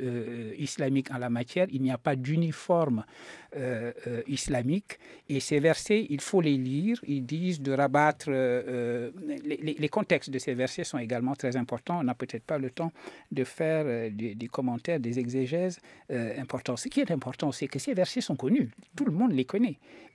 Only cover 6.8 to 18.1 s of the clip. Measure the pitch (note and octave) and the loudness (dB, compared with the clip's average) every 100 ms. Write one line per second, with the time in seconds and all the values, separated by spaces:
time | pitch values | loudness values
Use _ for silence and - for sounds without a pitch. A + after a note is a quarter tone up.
6.8 | G3+ A#3 - C#3+ A#2+ D#3 F3+ D#3+ C3+ C3+ | 0 0 -2 -2 -2 -2 0 0 0 2
7.8 | C#3 C#3+ D3+ C#3+ D3+ C3 B2+ B2 B2+ B2 | 4 6 6 4 0 2 4 2 0 -2
8.8 | A#2+ A#2+ A#2+ F#3+ D4+ C#4+ D3 D3 D#3 D3 | 0 -2 -4 -6 -6 -6 -4 -4 -4 0
9.8 | D3+ G#3+ G#3 D#3 - C3 - B2 C3 - | 0 0 2 2 2 -4 -2 0 -2 -2
10.8 | D#3+ C#3 A2+ A#2+ B2+ C#3 B2+ B2+ A#2+ A#2+ | -6 -4 -2 -2 -2 0 -2 -2 -2 -4
11.8 | - F3 B2+ B2 - A2+ - D3+ B2+ - | -4 -2 -2 -2 -6 -8 -4 -2 -2 -4
12.8 | E3 - - - - C#3+ B2 - D#3+ D#3+ | -4 -6 -14 -18 -6 -2 -2 0 0 2
13.8 | D3 A#2 A2+ G#2 A2+ G#2+ A#2 - B2+ A#2+ | 0 -2 -4 -4 -6 -6 -6 -2 -2 -2
14.8 | - E3 A#2 B2 A#2+ C3 B2+ E3 F#3 F3 | -2 -2 0 -2 0 0 0 0 0 -4
15.8 | - - - B2 A2+ A#2 B2+ C3 - A#2+ | -12 -20 -6 -4 -4 -6 -6 -6 -4 -4
16.8 | - C#4 B3 D#3 B2+ - C#3+ - C#3 C3+ | -2 0 0 0 -4 -4 -4 -2 -4 -4
17.8 | - F#3+ F3+ | -2 0 0